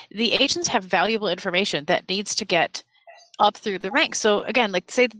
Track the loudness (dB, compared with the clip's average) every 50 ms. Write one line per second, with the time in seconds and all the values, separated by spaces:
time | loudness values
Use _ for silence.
0 | -16 -10 -4 -2 0 2 2 2 2 0 0 -2 -2 -2 -2 -2 0 0 0 2
1 | 2 2 0 -2 -2 -2 -4 -4 -4 -2 0 0 0 0 -2 -2 0 0 0 0
2 | 0 -2 -4 -4 -4 -4 -6 -6 -2 0 0 2 2 0 -4 -8 -16 _ _ _
3 | _ -20 -20 -20 -20 _ 0 2 2 2 2 0 -4 -6 -6 -6 -4 -2 0 0
4 | 0 0 0 0 2 2 2 2 0 0 0 0 0 0 0 -4 -4 -2 0 2
5 | 2 0 0 0